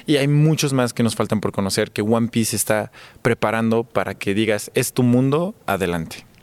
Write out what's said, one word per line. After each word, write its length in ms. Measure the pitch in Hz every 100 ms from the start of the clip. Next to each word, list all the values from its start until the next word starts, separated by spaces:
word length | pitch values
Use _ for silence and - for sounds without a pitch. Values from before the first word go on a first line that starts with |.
| -
Y 120 | 143
hay 100 | 143
muchos 460 | 147 156 151 147
más 200 | 131 120
que 100 | -
nos 120 | 117 -
faltan 260 | 107 107
por 100 | 98
conocer 400 | - 98 110 107
que 100 | -
One 260 | 107 113 117
Piece 260 | 120 110 104
está 360 | - 107 104 - - -
preparando 600 | 123 113 110 113 113 113
para 300 | 117 101 95
que 200 | 98 104
digas, 380 | 98 110 104 -
"Es 200 | - 127
tu 100 | -
mundo, 520 | 123 123 135 147 180 - -
adelante". 600 | 98 90 87 78 - - _